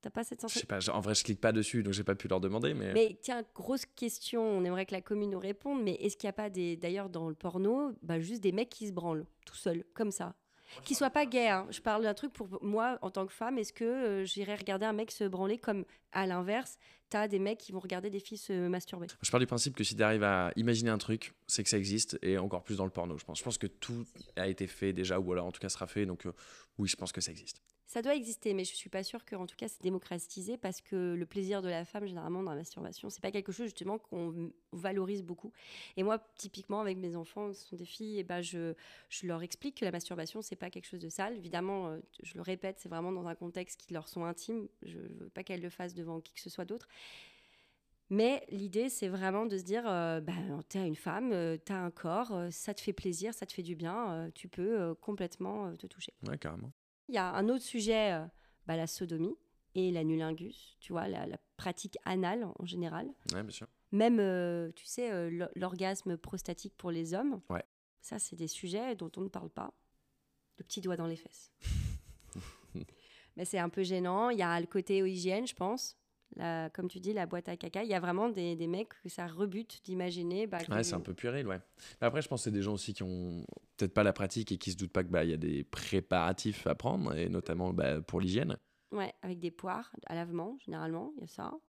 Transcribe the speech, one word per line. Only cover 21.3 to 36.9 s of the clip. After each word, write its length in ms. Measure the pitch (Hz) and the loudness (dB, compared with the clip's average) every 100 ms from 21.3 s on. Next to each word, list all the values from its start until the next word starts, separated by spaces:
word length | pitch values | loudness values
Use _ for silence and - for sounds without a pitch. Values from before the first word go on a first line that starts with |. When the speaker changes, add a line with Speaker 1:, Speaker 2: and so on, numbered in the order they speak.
| - - | -14 -2
Speaker 2:
c'est 160 | - | 0
que 60 | 104 | 4
ça 100 | 107 | 4
existe, 400 | 98 104 - - | 4 2 2 2
et 160 | - 95 | 4 4
encore 260 | 95 95 | 4 -2
plus 140 | - 101 | -2 0
dans 80 | 95 | 0
le 60 | |
porno, 260 | 92 87 76 | 0 -2 -4
je 80 | - | -6
pense. 140 | 80 | -6
Je 40 | |
pense 140 | - 113 | -2 -2
que 80 | 98 | -2
tout 400 | - - 120 117 - - - | -4 -6 -4 -6 -12 -12 -2
a 120 | 95 | 0
été 200 | 95 95 | 0 -2
fait 260 | - 98 | 0 2
déjà, 260 | 90 92 92 | 2 2 2
ou 120 | 90 | 4
alors 160 | 90 87 | 2 0
en 40 | |
tout 80 | 87 | -4
cas 80 | 98 | -4
sera 180 | - 92 | -4 -2
fait, 180 | - 101 | 0 0
donc, 220 | 87 92 | 0 -6
euh, 40 | - - - - - | -8 -16 -20 -18 -2
oui, 100 | 98 | 0
je 80 | - | 0
pense 160 | 92 | -2
que 100 | - | -2
ça 100 | 90 | -4
existe. 320 | 78 - - _ _ _ | -6 -12 -16 _ _ _
Speaker 1:
Ça 140 | 233 | -2
doit 140 | 240 285 | 2 2
exister, 400 | 233 220 220 190 | 0 -4 0 0
mais 100 | 185 | -2
je 80 | |
suis 160 | - - | -6 -6
pas 140 | 190 | -6
sûre 200 | 190 233 | -4 -8
que, 120 | - 196 | -8 -8
en 100 | 180 | -8
tout 100 | - | -6
cas, 120 | 226 | -8
c'est 140 | - | -2
démocratisé 760 | 180 185 - 175 - - 185 233 | 0 0 -2 -6 -6 -8 -6 -4
parce 240 | 190 180 | -4 -6
que 320 | - 190 180 | -4 0 0
le 120 | 175 165 | 0 -2
plaisir 340 | 202 190 202 | -2 0 0
de 80 | 185 | 0
la 160 | 170 175 | -2 -4
femme, 200 | 214 202 | -6 -6
généralement, 340 | 175 165 175 | -6 -4 -2
dans 80 | 190 | -2
la 80 | 147 | -4
masturbation, 520 | 170 - 170 175 214 | -8 -10 -10 -8 -10
c'est 100 | - | -6
pas 80 | 190 | -4
quelque 200 | 202 196 | -4 -4
chose, 160 | 185 233 | -4 -6
justement, 320 | - 180 214 | -4 -4 -4
qu'on 520 | - 175 170 165 170 - _ | -6 -6 -4 -4 -6 -8 _
valorise 480 | 180 190 196 190 202 | -4 -2 0 0 -2
beaucoup. 320 | 175 175 220 - - - - - | -4 -8 -10 -14 -18 -16 -10 0
Et 60 | |
moi, 160 | 190 220 - - | 2 2 -2 -14
typiquement, 460 | 196 - - 208 | -12 -12 -4 -2
avec 160 | 214 | 0